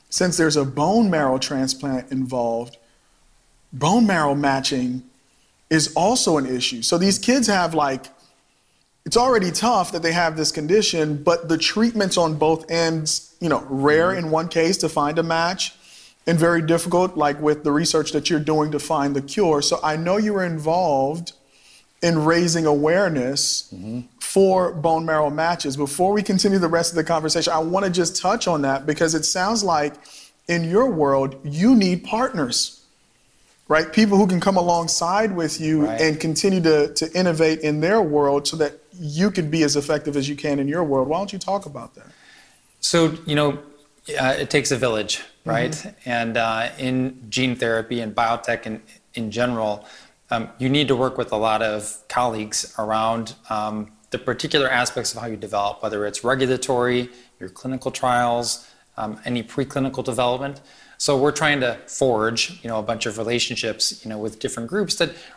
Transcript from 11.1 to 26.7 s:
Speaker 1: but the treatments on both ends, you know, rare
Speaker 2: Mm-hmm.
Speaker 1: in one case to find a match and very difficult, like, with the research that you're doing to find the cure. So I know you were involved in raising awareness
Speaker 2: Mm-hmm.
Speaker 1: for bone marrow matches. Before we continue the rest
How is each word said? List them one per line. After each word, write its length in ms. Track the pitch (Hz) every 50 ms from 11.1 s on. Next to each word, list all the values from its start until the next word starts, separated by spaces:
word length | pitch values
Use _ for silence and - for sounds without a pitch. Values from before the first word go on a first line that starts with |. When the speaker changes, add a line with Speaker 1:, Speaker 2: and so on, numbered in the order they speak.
| 147 143
Speaker 1:
but 260 | 143 175 170 165 165 156
the 100 | 165 160
treatments 600 | 160 - - 208 226 233 226 214 202 185 - 180
on 180 | 170 160 156
both 340 | 147 156 156 160 160 160 -
ends, 640 | 165 170 165 165 165 160 156 156 - - - - _ _
you 100 | - 165
know, 160 | 143 - - 139
rare 400 | 135 135 139 147 151 160 170 180
Speaker 2:
Mm-hmm. 160 | 190 185 170
Speaker 1:
in 60 | 160
one 160 | 156 160 165 165
case 300 | - 165 165 165 190 -
to 120 | - 156
find 300 | - 160 143 147 156 165
a 40 | 165
match 520 | 165 165 165 165 175 190 185 - - - _ - - - - - - _ _ _
and 140 | 160 170 156
very 220 | 165 170 175 170
difficult, 560 | 160 156 170 165 165 175 175 175 185 185 180 156
like, 220 | 151 143 143 147
with 220 | 151 151 151 147 147
the 80 | 151
research 420 | 143 151 170 160 - 160 147 - -
that 160 | 147 139 -
you're 100 | 175 147
doing 320 | 147 156 156 151 151 151
to 80 | 151 143
find 360 | - - 165 147 139 143 139
the 60 | 139
cure. 400 | 135 - - 220 202 165 151 143
So 180 | 143 - 170 - -
I 120 | 156 156
know 220 | 160 165 175 190 214
you 160 | 214 214 208
were 120 | 196 185
involved 880 | 175 165 156 151 160 165 180 185 160 143 135 135 139 156 170 170 - - _ _ _ _ _ _ - - - _ _ _ _
in 220 | - 170 170 160 151
raising 420 | 160 165 170 175 170 160 175 160
awareness 1040 | 151 147 143 147 156 170 190 208 180 160 139 123 127 139 139 - - - - - - 104
Speaker 2:
Mm-hmm. 260 | 90 92 107 117 123 120 - _ _
Speaker 1:
for 520 | - - - 196 196 190 185 185 180 175 180
bone 320 | 160 147 165 160 160 165
marrow 240 | 165 156 156 151 143
matches. 460 | 147 151 160 170 175 165 - 143 131
Before 380 | 143 147 135 - - 180 196 202
we 80 | 208
continue 380 | 196 - 214 185 - 202 196 196
the 80 | 175
rest 240 | 160